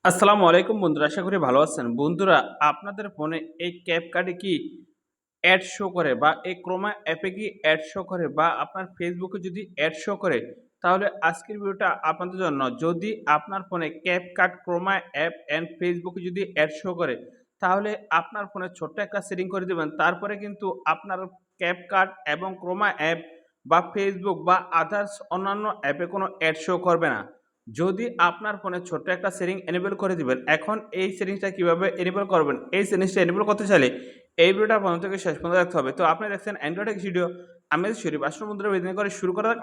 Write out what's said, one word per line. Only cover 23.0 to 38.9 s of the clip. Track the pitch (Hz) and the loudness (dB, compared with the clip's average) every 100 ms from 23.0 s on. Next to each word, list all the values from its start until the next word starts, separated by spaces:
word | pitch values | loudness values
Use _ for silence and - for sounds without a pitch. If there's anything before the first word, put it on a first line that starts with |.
অ্যাপ | 156 165 - - _ _ - | 0 0 -6 -20 _ _ 4
বা | 165 180 | 4 4
Facebook | 208 196 185 196 165 165 | -2 -2 -2 -4 -2 2
বা | 180 - 165 | 2 4 0
others | 160 208 202 - - | 2 -2 -4 -10 -6
অন্যান্য | 180 190 202 214 214 | -4 -2 -2 -4 -2
অ্যাপে | 139 147 175 | -2 -2 -2
কোনো | 190 190 - | -2 -4 0
অ্যাড | 160 156 | 0 0
শো | - 180 180 | -2 0 2
করবে | 170 160 110 | 4 2 -2
না। | 98 - _ _ - | -6 -18 _ _ -14
যদি | 117 180 190 240 233 226 | -2 -2 0 -4 2 2
আপনার | 226 214 202 | 2 -6 -4
ফোনে | 196 180 180 | -6 -6 -6
ছোট্ট | 156 143 180 | -6 -2 -2
একটা | 190 185 | -2 -2
সেটিং | 180 190 - | -4 -4 -4
এনেবল | 180 196 196 | -2 -2 -2
করে | 185 175 | -2 0
দিবেন। | 127 127 135 156 | 0 0 2 0
এখন | - 214 214 180 | 2 -6 -6 -4
এই | 185 190 | -4 -2
সেটিংসটা | 190 196 196 185 | -6 -4 -6 0
কিভাবে | 175 170 190 - | 2 4 0 0
এনেবল | 180 185 196 | -2 -2 2
করবেন, | 180 147 156 - 190 | 2 4 0 -2 -2
এই | 202 | 0
সেটিংসটা | 196 190 196 175 | 0 2 2 2
এনেবল | 185 208 | 2 0
করতে | 208 196 | 0 4
চাইলে | 185 127 - - - _ - | 6 6 0 -12 -20 _ 4
এই | 170 | 6
ভিডিওটা | 190 214 220 | 6 4 2
প্রথম | 190 170 | 2 0
থেকে | 190 190 | -4 -4
শেষ | 185 147 | -4 -4
পর্যন্ত | 170 180 | 2 2
দেখতে | 175 175 | 2 0
হবে। | 131 131 | -2 2
তো | 165 | 2
আপনি | 165 214 | 2 -2
দেখছেন | 196 214 202 147 | -6 -6 -6 -6
Android | 170 214 | -4 -4
Tech | 202 190 | -4 -2
ভিডিও, | 180 175 180 - - _ | 0 -2 -4 -18 -20 _
আমি | 156 196 | 0 0
আছি | 226 | -2
শরীফ। | 165 147 135 | -4 -2 -4
আসুন | - 214 | -6 -10
বন্ধুরা, | 208 202 | -4 -2
বিদায় | 190 180 | -2 -2